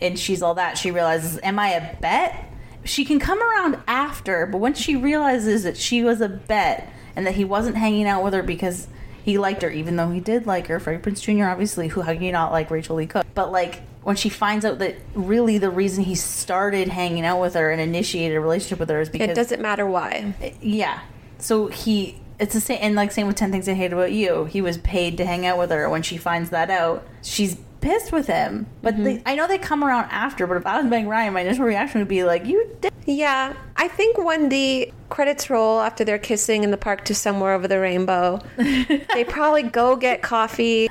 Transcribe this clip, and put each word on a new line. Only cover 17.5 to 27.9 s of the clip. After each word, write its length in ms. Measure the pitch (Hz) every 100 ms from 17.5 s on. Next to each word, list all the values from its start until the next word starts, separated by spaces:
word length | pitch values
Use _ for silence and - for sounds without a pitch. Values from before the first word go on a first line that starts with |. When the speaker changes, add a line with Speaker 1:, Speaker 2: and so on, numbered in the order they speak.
Speaker 1:
her 160 | 175 156
and 100 | 165
initiated 540 | 160 170 - 180 165 156
a 40 |
relationship 380 | 156 170 196 170
with 80 | 160
her 120 | 151
is 100 | 156
because 180 | 160 220
Speaker 2:
It 60 |
doesn't 260 | 170 240 240
matter 260 | 220 208 202
why. 480 | 180 - - 208 196 - -
Speaker 1:
Yeah. 380 | 226 214 180 156 - - - -
So 280 | - 220 208
he, 520 | - - 214 190 - - -
it's 160 | 208
the 60 | 226
same, 160 | - 240
and, 140 | 208
like, 180 | 208 208
same 140 | 214 202
with 100 | 196
Ten 160 | 196
Things 160 | 190 185
I 60 |
Hate 180 | 190 180
About 200 | 175 180
You. 340 | 208 196 160 156
He 160 | 196
was 160 | 185 170
paid 400 | - 180 175 170
to 80 | 180
hang 180 | 175
out 140 | 180 180
with 120 | 175
her. 200 | 160 151
When 100 | 160
she 140 | 165 165
finds 320 | 175 170 170
that 220 | 170 170
out, 360 | 185 165 165 - -
she's 380 | - - 202 175 - -
pissed 300 | 285